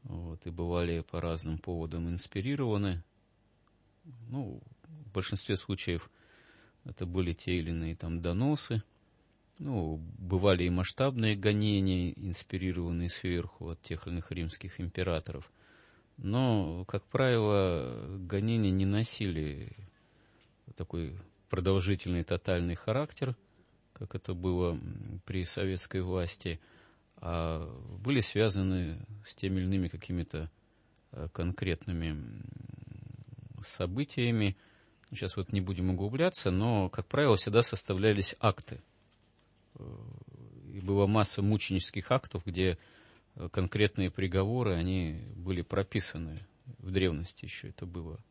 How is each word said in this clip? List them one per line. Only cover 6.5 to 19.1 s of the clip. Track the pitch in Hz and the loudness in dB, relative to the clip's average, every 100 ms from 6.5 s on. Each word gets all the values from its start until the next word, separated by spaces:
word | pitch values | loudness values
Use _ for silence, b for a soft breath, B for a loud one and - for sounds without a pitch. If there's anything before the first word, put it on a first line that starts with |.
| B B B - | B B B -16
это | - 90 | -8 -2
были | 90 87 | 0 0
те | 85 - 90 | 0 0 0
или | 82 | 0
иные | 82 82 80 | -2 -4 -4
там | 85 85 | -4 -2
доносы, | 85 90 135 151 - 113 - _ _ _ _ _ _ - | 0 2 2 0 0 -4 -4 _ _ _ _ _ _ -10
ну, | 147 120 80 78 80 - | -4 -2 0 -4 -6 -10
бывали | 95 92 101 90 90 | 0 4 6 6 6
и | |
масштабные | 90 92 - 135 127 110 104 | 2 0 2 0 4 2 4
гонения, | 104 104 107 101 95 92 87 - | 4 4 4 4 4 2 0 -2
инспирированные | 95 85 - 92 92 90 85 85 87 | -6 -6 -4 -2 -2 -2 -2 -2 -2
сверху | - 92 87 85 - 82 | -2 -2 -2 -4 -8 -10
от | 82 | -10
тех | - 92 - | -8 -8 -4
или | 87 | -6
иных | - | -6
римских | 87 82 - 95 - | -6 -6 -6 -12 -8
императоров. | 90 - 90 82 - 69 - B B B B B B - | -6 -2 0 0 -4 -10 -12 B B B B B B -8
Но, | 95 117 131 110 80 85 92 | -2 2 4 4 2 -4 -4
как | 101 - | -6 -2
правило, | 127 131 120 104 101 95 85 62 58 62 98 | 2 4 6 6 6 6 2 -2 -6 -8 -8
гонения | 90 98 110 117 101 | -2 0 2 4 4
не | 92 95 | 4 4
носили | 104 113 | 2 0